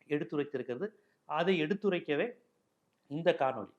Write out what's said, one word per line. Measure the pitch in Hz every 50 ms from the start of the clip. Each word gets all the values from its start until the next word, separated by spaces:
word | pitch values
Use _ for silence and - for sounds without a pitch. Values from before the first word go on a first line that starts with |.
| _ -
எடுத்துரைத்திருக்கிறது. | 147 147 160 160 156 147 139 143 - 127 120 - 120 127 190 214 - - _ _ _ _ _
அதை | - 151 156 170 185 190 165
எடுத்துரைக்கவே | 156 156 202 202 - 196 180 170 170 - 147 147 185 247 240 - _ _ _ _ _ _ _ _ _ _ _ _ _ -
இந்த | 139 156 170 180 165 165
காணொளி. | 143 131 127 117 98 95 -